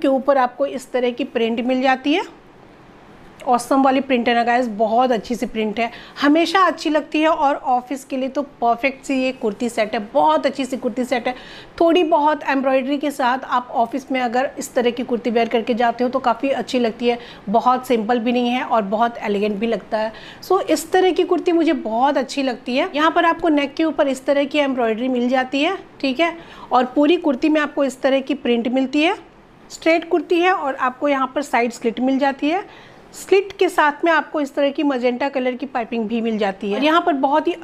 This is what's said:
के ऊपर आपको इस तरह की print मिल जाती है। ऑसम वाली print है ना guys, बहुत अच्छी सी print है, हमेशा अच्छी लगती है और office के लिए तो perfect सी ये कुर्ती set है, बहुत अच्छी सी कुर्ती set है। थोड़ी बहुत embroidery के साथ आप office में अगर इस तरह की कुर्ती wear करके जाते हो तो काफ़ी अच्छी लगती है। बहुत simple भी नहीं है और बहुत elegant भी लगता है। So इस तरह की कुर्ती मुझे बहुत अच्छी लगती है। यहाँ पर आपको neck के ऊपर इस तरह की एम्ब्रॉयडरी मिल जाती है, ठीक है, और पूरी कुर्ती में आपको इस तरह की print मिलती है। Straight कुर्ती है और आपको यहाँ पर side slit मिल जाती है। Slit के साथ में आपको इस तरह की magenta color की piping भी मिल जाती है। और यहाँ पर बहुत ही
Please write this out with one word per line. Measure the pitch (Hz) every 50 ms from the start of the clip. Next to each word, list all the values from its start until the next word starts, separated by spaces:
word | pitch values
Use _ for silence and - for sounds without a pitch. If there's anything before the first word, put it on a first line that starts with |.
| -
के | 277
ऊपर | 269 262 - 302 277 269
आपको | 247 247 - - 277
इस | 277 277 254 - - -
तरह | 247 247 247
की | 240 240 285
print | 277 - 247 226 226 233 226
मिल | 233 254 262 254 254
जाती | 262 262 254 262 285 302
है। | 381 453 - - - - - - - - - - - - - - - - - - - - - - - -
ऑसम | 269 247 233 - - 294 269 269
वाली | 269 262 277
print | 262 269 262 240 226 247
है | 233
ना | 240 233
guys, | 240 240 247 254 233
बहुत | 208 196 226 208 220 240 262 254 247
अच्छी | 214 - - 247
सी | 202 254
print | 208 - 220 220 214 202 233
है, | 233 233 - - - - - -
हमेशा | - 294 294 330 339 311 330 392
अच्छी | 370 339 311 - - 330
लगती | 302 302 302 320 - 302
है | 311 311
और | 330 320 302 277 294
office | - - - 247 247 247 - 285 269 -
के | - 277
लिए | 254 262 269
तो | 262 294 285 - - -
perfect | 226 233 233 233 - 269 262 - -
सी | - 269
ये | 262 254 262 254
कुर्ती | - - 214 208 - 247 233
set | - 240 214 208 240
है, | 233 208
बहुत | 214 - 285 302 311 311 302 277
अच्छी | 277 - - 269
सी | 240 269
कुर्ती | 233 - 247 214 254 247
set | 247 269 240 226 254
है। | 247 - - - - - - - - -
थोड़ी | 339 330 320 359 349
बहुत | 311 330 302 285 302 302 294 -
embroidery | - 233 269 254 269 262 269 254 269 294 269
के | - 294
साथ | 269 - 269 240 254 262 262
आप | - 277 247 247 - -
office | - 233 233 - 262 - - 262
में | 262
अगर | 247 240 226 247 269 285 - -
इस | - - -
तरह | 262 233 240
की | 233 262 240
कुर्ती | - 247 233 - 247
wear | 220 233 233 220
करके | - 233 214 - 247
जाते | 214 247 233 233 233 247
हो | 247
तो | 254 262
काफ़ी | 262 240 220 226 - 277
अच्छी | 269 254 233 - - 247
लगती | 240 220 220 - 240 240
है। | 240 233 - - - - - -
बहुत | 202 233 226 247 254 247 254
simple | - 240 226 208 208 247 247
भी | 220 247 240
नहीं | 247 247 240
है | 247 254 277
और | - 233 226 208
बहुत | 196 220 214 233 233 233 -
elegant | - 220 202 196 208 214 214
भी | 196 226
लगता | 226 226 196 - - 233 214
है। | 220 226 - - - - - - -
So | - 359 392 -
इस | - 311 294 - - -
तरह | 370 370 370 311
की | 370 349
कुर्ती | - 359 302 - 359 339
मुझे | 339 320 311 320
बहुत | 247 233 220 220 233 262 285 285
अच्छी | 302 254 254 - 277 269
लगती | 262 233 254 - - 240
है। | 262 330 - -
यहाँ | 285 311 330
पर | 320 349 339
आपको | 349 330 330 - 339
neck | 302 285 285 277 277
के | - 320
ऊपर | 320 294 311 302 277
इस | 262 262 -
तरह | - 277 277 285
की | 277 294 302
एम्ब्रॉयडरी | 285 277 262 254 240 226 220 208 254 262
मिल | 254 240 240 247
जाती | 262 262 254 254 - 269 294
है, | 339 392 - - - - -
ठीक | - 269 254 262
है, | 330 339 330 339 - - - - - - -
और | 247 247
पूरी | 247 - 294 294 302 349 349
कुर्ती | - 311 277 - - 311
में | 302 311
आपको | 294 294 294 311 277
इस | 262 254 - -
तरह | 269 262 269
की | 262 - 285
print | 277 - 254 240 233 226 254
मिलती | 240 269 269 262 262 294 302
है। | 359 403 - - - - - - - - - - -
Straight | - - - 320 330 339 330 -
कुर्ती | 359 339 294 - 370 330
है | 349 370 381
और | 349 311 277 262
आपको | - - 254 247 - 294 294
यहाँ | 277 269 269 269 -
पर | 302 277
side | - - 233 240 247 -
slit | - - 233 220 -
मिल | 254 262 269 254
जाती | 285 277 269 269 294 294
है। | 330 392 415 - - - - - - - - - -
Slit | - - - 370 403 392 392 -
के | - 381 339
साथ | - - 311 294 285 - -
में | 339 330
आपको | 302 294 - - 311
इस | 285 277 -
तरह | 302 285 285
की | 269 - 311
magenta | 285 269 247 240 247 247 240 285 277
color | 277 277 254 254 254
की | 247 294
piping | 269 - 254 220 - 233 233 220 202
भी | 233 226
मिल | 220 233 220 208
जाती | 208 196 190 - 214 202
है। | 202
और | 220 277
यहाँ | 302 311 339
पर | 339 359 320
बहुत | 262 262 269 285 311 302 330
ही | 349 -